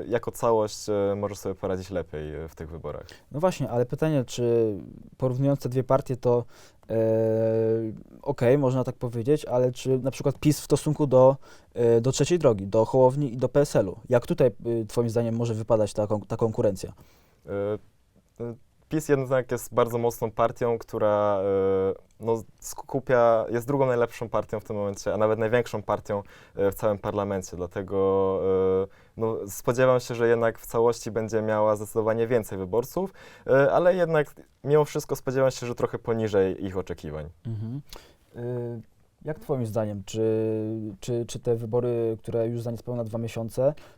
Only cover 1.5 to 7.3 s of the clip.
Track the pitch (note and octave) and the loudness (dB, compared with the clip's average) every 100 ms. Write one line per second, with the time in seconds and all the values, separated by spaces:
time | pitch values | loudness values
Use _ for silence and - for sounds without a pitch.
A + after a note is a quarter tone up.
1.5 | F#2+ G2 F#2 F#2 F#2 D#2+ D2+ D2+ D2 D#2+ | -6 -4 -4 -4 -8 -6 -10 -10 -10 -12
2.5 | - D#2+ E2 D2 - - - _ C#3 F3+ | -14 -14 -12 -10 -12 -14 -20 _ -2 -2
3.5 | F3+ C3 A#2+ A#2+ C#3+ D#3+ D3+ A#2 - A#2+ | -2 -2 -2 -2 0 0 0 -2 -2 2
4.5 | A#2 A2+ G2 C2 - - - C3 B2 C#3 | 4 2 -2 -10 -18 -20 -4 -4 0 0
5.5 | C#3 B2 B2+ B2 C3+ - B2 B2 A#2+ A2+ | 0 -2 -2 2 2 2 -2 2 2 0
6.5 | - - _ - A2 A2 A2 A2+ | -12 -20 _ -4 0 2 4 2